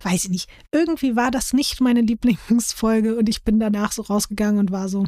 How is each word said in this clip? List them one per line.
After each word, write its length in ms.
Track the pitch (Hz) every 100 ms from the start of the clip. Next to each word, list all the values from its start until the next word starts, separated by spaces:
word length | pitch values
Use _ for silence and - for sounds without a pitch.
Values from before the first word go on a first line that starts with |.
weiß 220 | 180 180
ich 60 | 190
nicht. 200 | 180 - - -
Irgendwie 440 | 294 330 320 269 233
war 120 | 247
das 220 | 247 -
nicht 280 | 254 285 -
meine 200 | 254 240
Lieblingsfolge 1160 | 226 233 247 180 - 233 - - 220 220 220 226
und 120 | 220
ich 140 | 220
bin 160 | - 220
danach 320 | 220 208 208
so 100 | -
rausgegangen 580 | 214 208 - 208 208 208
und 120 | 202
war 160 | 190 190
so, 160 | 196